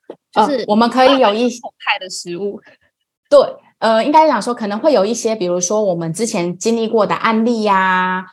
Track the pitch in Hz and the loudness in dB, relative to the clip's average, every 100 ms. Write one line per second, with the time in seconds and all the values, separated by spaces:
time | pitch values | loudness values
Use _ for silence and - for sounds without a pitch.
0 | _ - _ - 262 269 202 208 240 247 | _ -20 _ 0 0 0 0 0 2 4
1 | 262 269 226 214 240 233 247 _ 262 208 | 4 6 2 2 -2 -4 -14 _ -6 -6
2 | 185 - 175 175 202 208 _ _ _ _ | -6 -14 -12 -8 -8 -10 _ _ _ _
3 | _ _ - 285 - - _ - 220 226 | _ _ 2 4 4 -2 _ -4 0 0
4 | 226 311 320 233 220 240 214 208 302 247 | 2 4 4 2 -2 -6 -6 -2 2 2
5 | 196 226 226 214 180 180 180 214 208 170 | 2 -2 -4 -4 -2 -2 -2 -2 0 -2
6 | 165 156 226 196 175 180 226 233 220 226 | -4 -6 -4 -4 -4 -4 -2 -2 0 0
7 | 196 165 220 220 240 226 214 190 190 185 | 0 0 0 0 0 0 0 2 2 0
8 | 185 185 190 | 0 -4 -8